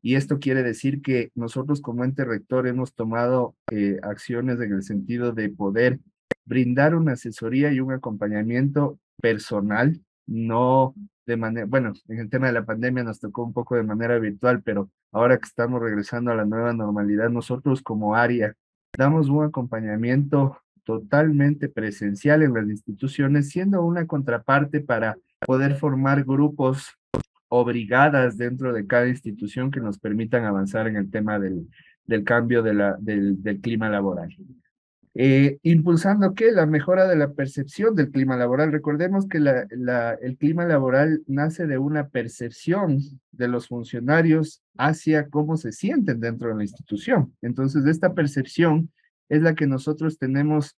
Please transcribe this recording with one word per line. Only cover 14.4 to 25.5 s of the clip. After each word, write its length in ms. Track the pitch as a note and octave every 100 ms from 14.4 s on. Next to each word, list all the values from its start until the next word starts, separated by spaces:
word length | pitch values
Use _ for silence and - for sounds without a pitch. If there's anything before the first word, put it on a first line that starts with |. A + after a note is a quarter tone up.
| B2 A#2+
pero 280 | G#2+ G2+ G2 _ _
ahora 260 | A2 A#2+ B2
que 80 | -
estamos 340 | - A#2+ B2
regresando 520 | A#2 G#2 G2+ A#2+ A#2+
a 20 |
la 100 | A2+
nueva 280 | G#2 A2+ A#2
normalidad, 580 | A#2 G#2+ G#2 G#2 G#2 A#2
nosotros 520 | A#2+ - B2 D3 C3
como 340 | - G#2+ G#2+ A2
área 380 | A#2+ A#2+ G#2 - _ _ _ -
damos 320 | C#3 D#3+ C#3+
un 160 | C#3+
acompañamiento 1120 | D3+ C#3 B2 A2+ A2 G#2+ A#2 C3 C#3+ D3 C3+ - _ _
totalmente 840 | - A2 G#2 C#3+ D#3 C#3+ C#3+ C#3+ C#3+
presencial 720 | - G#2+ G#2 G#2 G2+ D3 D3+
en 120 | D3+
las 140 | A#2 G#2+
instituciones, 840 | G#2 - G2+ C3 C#3 C#3 D3 C#3+
siendo 340 | F3 G3 G3
una 220 | E3+ F3 E3
contraparte 760 | D3 C#3 A#2 - C#3 C#3+ D3
para 380 | C#3 A#2 A2 G#2 _ _
poder 300 | -